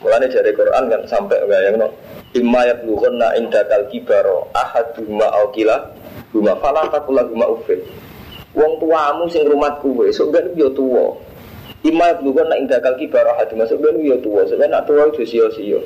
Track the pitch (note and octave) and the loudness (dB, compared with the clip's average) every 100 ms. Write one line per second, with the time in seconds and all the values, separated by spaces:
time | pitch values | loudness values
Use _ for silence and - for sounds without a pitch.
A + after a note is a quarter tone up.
0 | - A2+ C3 B2 G#2+ G#2+ G#2 - B2+ A2 | 2 2 2 2 0 2 2 2 0 -2
1 | - A2+ G2+ A2+ G#2 G2 G2 A2 A2 - | -2 -4 0 -2 2 2 2 0 -2 -4
2 | - - - B2 A#2+ B2 B2 A#2 A#2 G#2 | -20 -20 -6 -2 2 2 2 0 -2 0
3 | B2 A#2+ A2+ A#2 A2+ G#2+ G2+ G#2 G2+ A#2+ | 0 2 0 0 0 -2 2 0 0 -8
4 | - G#2 G2 F2+ - - C3 A#2+ A#2 - | 0 2 2 0 -4 -6 -2 -2 -4 -6
5 | A2 G#2 G#2+ G#2 G#2 - A2 B2 - - | -8 -2 0 2 0 0 0 0 -4 -18
6 | - - - A2+ G#2 - D3 D3+ D#3 D3 | -20 -20 -6 0 0 0 0 0 0 -2
7 | C#3+ C3+ A#2 A2 A#2 A2+ - - - - | -2 0 0 -2 -2 -2 -2 -4 -4 -18
8 | - - - - - - D#3 D#3+ E3 D#3+ | -20 -20 -20 -20 -12 0 0 0 0 2
9 | D3 D3+ E3+ E3 D3 C#3+ D3 C#3+ C#3 B2 | 0 -2 -2 0 2 2 0 -2 -4 0
10 | G2+ - D3+ D#3+ F3+ E3+ C#3+ C3+ C3 B2 | 0 2 0 0 -2 0 0 0 0 2
11 | - - - - - - - - D3+ E3 | 0 -4 -16 -20 -20 -20 -20 -4 -2 2
12 | F3 E3 C#3 C3+ D#3+ C#3+ C3 B2+ B2+ B2+ | 2 2 0 0 2 0 0 0 0 -2
13 | D3+ B2 A#2 A#2 A2+ A2 A2+ A#2 - E3 | 0 2 2 2 -2 0 0 2 2 2
14 | D3+ B2+ G#2+ G#2 F#2+ A#2+ D3 D3+ - D3 | 2 0 2 0 2 2 0 0 2 4
15 | D3+ D3+ A#2 A#2 A2 A2 G#2 F#2+ | 4 0 -4 0 0 0 -4 -4